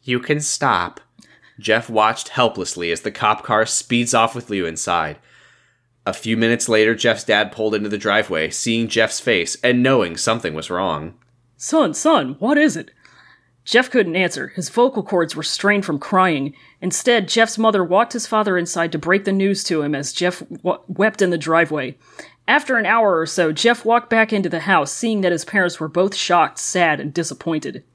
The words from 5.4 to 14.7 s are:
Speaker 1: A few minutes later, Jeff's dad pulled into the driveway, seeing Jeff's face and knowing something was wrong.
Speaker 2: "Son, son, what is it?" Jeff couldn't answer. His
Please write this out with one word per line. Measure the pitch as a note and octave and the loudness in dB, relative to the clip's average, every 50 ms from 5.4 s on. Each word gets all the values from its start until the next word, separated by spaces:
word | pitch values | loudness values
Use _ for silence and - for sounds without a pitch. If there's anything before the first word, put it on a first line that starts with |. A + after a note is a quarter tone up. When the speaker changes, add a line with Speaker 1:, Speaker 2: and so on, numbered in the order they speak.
| _ _ _ _ _ _ _ _ _ _ _ _ _ | _ _ _ _ _ _ _ _ _ _ _ _ _
Speaker 1:
A | G2+ F#2 | -6 -6
few | - - A2+ A2+ | -6 -4 -2 0
minutes | A2+ A2+ A2+ A#2+ A#2 - - | 2 2 2 2 0 0 2
later, | A2 A2 A2 A2 A2+ | 4 4 4 4 2
Jeff's | G#2 - A#2+ A2 A2 - | 2 2 0 0 0 0
dad | - G#2+ G2+ A2 G#2 | 0 2 2 2 -2
pulled | - - A2 A2 G#2 | -4 -4 -2 -2 -2
into | G#2 G#2 G#2 | -2 -2 -4
the | G#2 G2+ | -6 -4
driveway, | G#2 G#2+ G2+ G#2+ G#2+ - F2+ D#2+ D#2 D#2 | -2 0 2 2 0 0 -2 -2 -2 -2
seeing | - - - A#2 A2+ A2+ A#2 A2 | -4 -6 -4 -2 -2 -2 -2 -2
Jeff's | - A2+ A2+ G#2+ - - | 0 0 0 0 -2 -4
face | - B2+ A2+ F#2 E2+ - - - | -2 0 0 0 0 -2 -6 -2
and | - B2 B2 B2 | 0 2 2 4
knowing | B2 C3 C3+ B2 G2 F2 E2 | 2 4 4 2 2 0 -4
something | D#2+ - A#2 A2+ A#2 - F2 D2+ | -4 -2 -2 -2 -2 -4 -6 -6
was | D#2 D#2 - | -6 -8 -6
wrong. | F2+ F2 F#2+ F2+ D#2+ D2 D2+ E2+ - _ _ _ _ _ _ _ _ | -4 -2 -2 -2 -2 -4 -6 -12 -14 _ _ _ _ _ _ _ _
Speaker 2:
"Son, | _ - - D4 D#4+ C#4 F3 - | _ -8 -2 0 2 2 2 -2
son, | - - D#4 E4 A3 C#3+ B2+ C#3+ - | 0 2 2 2 2 2 -2 -6 -4
what | F#3 A#3+ D4+ | -2 0 2
is | D4 D4+ D4 - | 4 2 2 0
it?" | - - - _ _ _ - _ _ _ _ - _ _ _ _ _ _ | -4 -12 -14 _ _ _ -20 _ _ _ _ -20 _ _ _ _ _ _
Jeff | - - A#3 B3+ - | 2 2 2 2 4
couldn't | - B3+ G3 E3 D#3+ | 2 2 2 2 0
answer. | F#3 F#3+ E3+ - C#3 C#3 C#3+ | 0 -2 -2 -2 -6 -10 -8
His | - - E3 - | -8 -8 -8 -4